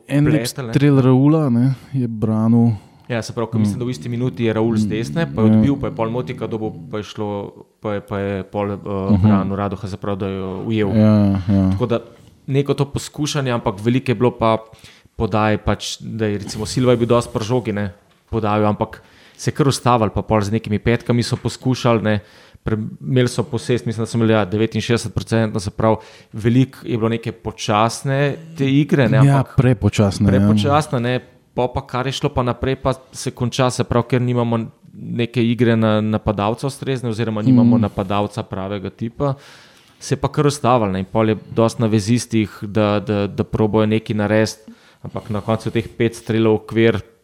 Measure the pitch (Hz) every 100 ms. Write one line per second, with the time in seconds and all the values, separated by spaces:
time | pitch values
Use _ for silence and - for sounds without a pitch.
0 | - 139 147 151 - - 123 113 143 139
1 | 127 127 143 160 147 117 127 127 - 135
2 | 120 113 107 110 113 117 117 104 - _
3 | _ 120 107 113 110 110 104 101 123 127
4 | 120 120 127 131 113 110 113 110 107 107
5 | 127 151 165 139 107 110 110 139 117 -
6 | 113 120 127 - 110 110 107 101 82 107
7 | 101 - 104 101 101 - - _ 110 101
8 | 98 101 98 98 92 104 101 101 82 98
9 | 95 101 107 101 95 98 101 95 101 98
10 | 101 98 98 95 95 95 101 110 101 110
11 | 107 107 101 98 90 98 95 98 123 107
12 | - - - _ - 139 139 139 143 135
13 | - - 147 156 131 120 117 98 110 127
14 | 135 110 123 - 113 110 - - - -
15 | _ - 110 107 107 104 - 104 - -
16 | 131 110 110 101 98 - 107 - 123 120
17 | 113 120 113 120 104 127 113 104 104 -
18 | _ _ _ 113 104 107 104 104 110 -
19 | - _ - _ - - 139 127 - 123
20 | 107 104 95 110 101 110 - 104 - 117
21 | - 120 113 117 120 - 131 127 127 117
22 | 107 104 - - - _ - 107 110 -
23 | 143 127 123 - 113 117 - 120 - 113
24 | 113 117 113 110 98 104 110 113 - 117
25 | 101 - - 113 110 110 98 - 110 110
26 | - - - 110 107 120 135 - - 120
27 | 113 113 - - 110 - - 104 113 113
28 | 143 135 143 - - - 135 139 151 147
29 | 123 131 139 139 127 - 127 123 104 -
30 | 104 92 101 98 101 107 104 143 151 131
31 | 120 127 - _ _ - 127 139 - 127
32 | 127 135 147 135 123 120 127 131 135 127
33 | - - - - 123 - 127 - 123 120
34 | 113 127 123 120 120 117 110 - - -
35 | 110 113 117 131 113 117 117 113 113 107
36 | 107 107 - 101 101 117 139 131 127 135
37 | 120 107 113 107 110 127 120 120 101 -
38 | 95 101 104 - 101 95 95 104 98 -
39 | 117 - 143 135 - - - _ _ _
40 | - 131 135 143 143 139 117 123 107 92
41 | 92 110 110 104 - - 113 - 113 107
42 | 98 120 - 113 104 - 104 101 104 104
43 | 98 104 101 98 107 107 110 110 107 110
44 | - 107 104 110 110 - - - - _
45 | - 98 - 107 98 110 - 117 - -
46 | 117 113 - 110 113 107 - 107 117 104
47 | - _